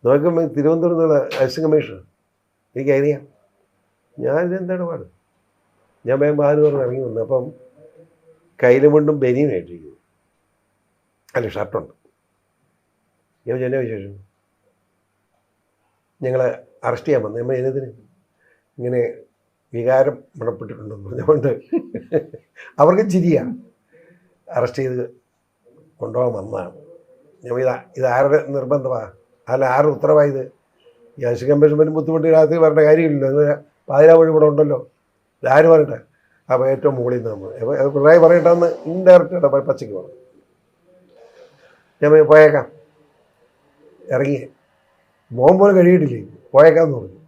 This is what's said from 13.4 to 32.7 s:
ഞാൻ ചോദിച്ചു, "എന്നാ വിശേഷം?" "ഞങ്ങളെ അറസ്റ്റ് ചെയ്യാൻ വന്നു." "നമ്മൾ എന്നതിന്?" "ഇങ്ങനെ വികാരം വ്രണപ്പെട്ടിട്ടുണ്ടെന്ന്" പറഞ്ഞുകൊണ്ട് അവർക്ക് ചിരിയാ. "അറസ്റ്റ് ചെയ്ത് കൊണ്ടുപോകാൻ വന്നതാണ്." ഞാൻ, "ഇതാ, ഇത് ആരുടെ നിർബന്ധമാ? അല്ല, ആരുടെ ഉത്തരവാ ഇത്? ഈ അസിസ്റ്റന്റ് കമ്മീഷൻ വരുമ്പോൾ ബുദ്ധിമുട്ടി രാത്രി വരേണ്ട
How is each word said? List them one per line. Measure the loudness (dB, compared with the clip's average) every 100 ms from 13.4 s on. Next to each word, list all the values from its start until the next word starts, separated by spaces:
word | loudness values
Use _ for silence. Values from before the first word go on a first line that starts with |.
| -10
ഞാൻ | -6
ചോദിച്ചു, | -4
"എന്നാ | -6
വിശേഷം?" | -6 -10 -16 -20 _ _ _ _ _ _ _ _ _ _ _ _ _ _ _ _ _ _ _ _
"ഞങ്ങളെ | -6 -2 -4 -6 _ _ -8
അറസ്റ്റ് | -6 -4
ചെയ്യാൻ | -4
വന്നു." | -4 -10
"നമ്മൾ | -6 -6
എന്നതിന്?" | -6 -8 -12 -20 _ _ _ _ _ _ _ -12
"ഇങ്ങനെ | -6 -4 -4 -8 _ _ _ _ _
വികാരം | -8 -2 0 0 -4 _ -10
വ്രണപ്പെട്ടിട്ടുണ്ടെന്ന്" | -10 -10 -16 -18 -18 -18 -14
പറഞ്ഞുകൊണ്ട് | -6 0 0 0 -6 _ -10 -8 -16 -6 -6 -6 -20 _ _ -18 0
അവർക്ക് | 2 2 0
ചിരിയാ. | -2 0 -2 -4 -14 _ _ _ _ _ _ _ _ -10 -6
"അറസ്റ്റ് | -6 -6
ചെയ്ത് | -8 -8 -10 _ _ _ _ _ _ _ _ _
കൊണ്ടുപോകാൻ | -8 -4 -4 -6
വന്നതാണ്." | -10 -12 -12 -18 -20 -20 _ _ _ _
ഞാൻ, | -10 -4
"ഇതാ, | -4 -4 -12 -6
ഇത് | -2 0
ആരുടെ | 2 0 -2 -8
നിർബന്ധമാ? | -4 -4 -4 -8 -10 _ _ _ -6
അല്ല, | -2 0
ആരുടെ | 0 0
ഉത്തരവാ | 0 0 2 2
ഇത്? | -4 -12 _ _ _ _ _ _ -8
ഈ | -6
അസിസ്റ്റന്റ് | -4 -2
കമ്മീഷൻ | 2 2 4
വരുമ്പോൾ | 0 -2
ബുദ്ധിമുട്ടി | -4 -2 2 2
രാത്രി | 2 2
വരേണ്ട | 2